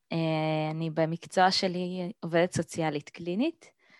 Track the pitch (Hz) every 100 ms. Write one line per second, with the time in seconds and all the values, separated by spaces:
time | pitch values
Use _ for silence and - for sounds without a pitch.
0 | _ 165 165 156 156 156 156 160 165 156
1 | 160 170 - - 185 185 190 180 180 185
2 | 180 - 170 170 180 - 165 - 156 147
3 | - - 170 185 311 - - _ _ _